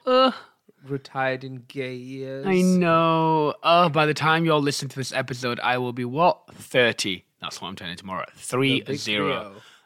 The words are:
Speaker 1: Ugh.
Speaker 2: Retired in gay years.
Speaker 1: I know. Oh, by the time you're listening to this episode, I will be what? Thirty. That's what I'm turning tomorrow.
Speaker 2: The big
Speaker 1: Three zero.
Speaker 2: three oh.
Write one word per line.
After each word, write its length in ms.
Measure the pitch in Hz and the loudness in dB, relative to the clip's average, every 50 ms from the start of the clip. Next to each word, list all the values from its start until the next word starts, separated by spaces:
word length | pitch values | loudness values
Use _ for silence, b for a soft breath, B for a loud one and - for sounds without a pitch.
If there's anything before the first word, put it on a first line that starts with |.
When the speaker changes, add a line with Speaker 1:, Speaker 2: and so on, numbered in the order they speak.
| - | -2
Speaker 1:
Ugh. 300 | 262 254 254 262 254 B B B B B B _ _ _ _ 139 | 2 4 4 4 2 B B B B B B _ _ _ _ -10
Speaker 2:
Retired 580 | 135 139 135 139 - - 135 131 131 131 131 135 | -8 -8 -8 -8 -8 -4 -2 -2 -2 -2 -4 -8
in 200 | 131 131 127 120 123 | -10 -14 -14 -16 -12
gay 260 | - 143 131 127 127 | -10 -8 -8 -8 -8
years. 500 | 123 123 131 135 135 135 131 135 135 139 | -12 -12 -12 -12 -12 -10 -10 -10 -6 -2
Speaker 1:
I 140 | 196 185 185 | 2 2 4
know. 920 | 185 185 185 180 175 170 165 165 165 165 160 160 160 160 160 156 151 147 - - | 4 4 4 4 4 4 4 4 4 4 4 4 4 4 4 2 2 0 -2 0
Oh, 260 | - 156 170 170 180 170 | 2 4 4 6 4 4
by 160 | 143 160 151 | 4 2 2
the 80 | 151 151 | 2 0
time 300 | - 147 156 160 165 165 | 0 2 2 2 2 2
you're 140 | 160 156 151 | 2 2 2
listening 300 | 143 143 139 - 143 131 | 2 0 -2 -4 -6 -8
to 60 | - | -8
this 160 | 135 127 - | -8 -8 -6
episode, 480 | - 131 131 - 135 123 127 123 120 - | -4 -6 -4 -6 -6 -6 -6 -6 -4 -2
I 180 | - 120 123 127 | -2 -2 -2 0
will 140 | 123 123 | -2 -4
be 120 | 120 127 127 | -4 -6 -6
what? 380 | 120 127 151 170 175 - - _ - - | -4 0 2 2 2 2 0 _ -20 -20
Thirty. 720 | - - - - 135 123 113 107 - - 107 92 90 - _ _ _ | -20 -10 0 2 4 4 4 2 0 -4 -6 -6 -8 -10 _ _ _
That's 200 | - 85 - - | -14 -12 -12 -12
what 80 | - 87 | -12 -12
I'm 80 | 95 | -12
turning 200 | 92 95 87 87 | -10 -10 -10 -12
tomorrow. 280 | 87 101 95 92 85 - | -10 -10 -8 -8 -8 -8
Speaker 2:
The 60 | - - - - - 127 127 | -10 -14 -16 -10 -4 -2 0
big 280 | 135 135 131 131 - | 2 2 0 0 -2
Speaker 1:
Three 100 | - 139 | -6 -8
zero. 300 | 147 - 110 104 104 98 | -6 -4 -4 -2 -2 -2
Speaker 2:
three 80 | 95 90 87 104 101 98 110 | -2 -2 -4 -8 -12 -16 -20
oh. 40 | B B B B B | B B B B B